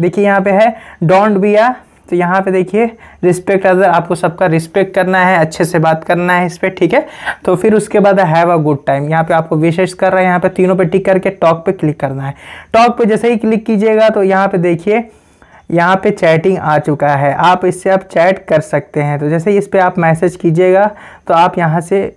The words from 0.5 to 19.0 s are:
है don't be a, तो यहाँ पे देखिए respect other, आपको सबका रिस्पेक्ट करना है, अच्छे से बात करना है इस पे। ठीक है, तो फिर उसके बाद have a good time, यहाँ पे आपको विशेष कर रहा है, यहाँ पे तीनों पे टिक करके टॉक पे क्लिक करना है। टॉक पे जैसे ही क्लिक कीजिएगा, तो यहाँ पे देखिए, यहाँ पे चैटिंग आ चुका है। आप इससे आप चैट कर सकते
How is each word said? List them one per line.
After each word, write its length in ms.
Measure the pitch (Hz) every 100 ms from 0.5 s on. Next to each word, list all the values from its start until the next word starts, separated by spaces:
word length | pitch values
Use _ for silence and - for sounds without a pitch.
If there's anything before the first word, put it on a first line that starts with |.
है 240 | 190 226 - - -
don't 380 | 165 190 214 196
be 120 | 208 208
a, 120 | 233 254 - _ -
तो 60 | 175
यहाँ 240 | 175 190
पे 100 | 190
देखिए 340 | 185 180 208 233 226 - -
respect 420 | 180 180 185 190 196
other, 200 | 185 190
आपको 300 | 170 165 165
सबका 300 | 170 165 185
रिस्पेक्ट 480 | 160 160 196 190 190
करना 240 | 180 185
है, 180 | 180 180
अच्छे 260 | 160 - 165
से 140 | 170
बात 240 | 160 160
करना 300 | - 165 180
है 120 | 180 180
इस 120 | 175
पे। 120 | 190
ठीक 220 | 185 170
है, 120 | 269 302 - - - -
तो 100 | 180
फिर 200 | 220 214
उसके 240 | 214 208
बाद 200 | 196 196
have 300 | 175 165 170
a 60 | 170
good 200 | 151 143
time, 260 | - 139 147
यहाँ 140 | 160
पे 100 | 165
आपको 240 | 165 165 156
विशेष 360 | 165 165 185
कर 180 | - 190
रहा 80 | 185
है, 60 | 185
यहाँ 140 | 175
पे 100 | 175
तीनों 260 | 185 185 185
पे 100 | 175
टिक 200 | 190 190
करके 240 | 185 190
टॉक 340 | 190 165 165 156
पे 60 |
क्लिक 280 | - 156 147
करना 240 | 139 135
है। 100 | 139 - - - -
टॉक 240 | 226 240 233
पे 80 | 214
जैसे 260 | 214 233
ही 60 | 226
क्लिक 280 | 220 220 220
कीजिएगा, 440 | 214 220 214 220
तो 140 | 214
यहाँ 240 | 190 190 196
पे 100 | 196
देखिए, 460 | 175 165 208 226 226 - _ _ _ - -
यहाँ 240 | 165 175 190
पे 160 | 214
चैटिंग 460 | 208 170 160 180 185
आ 200 | 156 151
चुका 300 | 151 147 147
है। 240 | 139 143
आप 300 | 131 170 180 185
इससे 240 | 175 190
आप 120 | 190
चैट 400 | - 170 175 190 -
कर 120 | 156
सकते 400 | 156 147 - 151